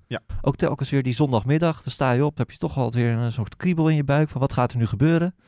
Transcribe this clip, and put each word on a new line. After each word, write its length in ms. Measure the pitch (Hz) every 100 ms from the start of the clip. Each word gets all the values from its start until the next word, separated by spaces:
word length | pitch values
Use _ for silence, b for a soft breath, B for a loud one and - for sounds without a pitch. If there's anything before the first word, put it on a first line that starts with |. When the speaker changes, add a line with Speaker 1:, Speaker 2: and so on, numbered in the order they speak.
| -
Speaker 1:
Ja. 120 | 123 - B
Speaker 2:
Ook 140 | - 135
telkens 340 | 170 135 135
weer 140 | 143
die 100 | 127
zondagmiddag, 680 | 120 147 120 110 151 165 156
dan 80 | -
sta 200 | - 135
je 140 | 123 147
op, 120 | -
heb 140 | 123
je 60 | -
toch 180 | 160 -
wel 160 | 120
weer 200 | 120 120 117
een 140 | 120
soort 240 | 113 104 -
kriebel 340 | 180 165 160
in 60 | 156
je 80 |
buik 260 | 139 143 156
van 120 | -
wat 120 | 135
gaat 180 | - 123
er 60 | 123
nu 80 | 113
gebeuren? 500 | 101 151 165 175 -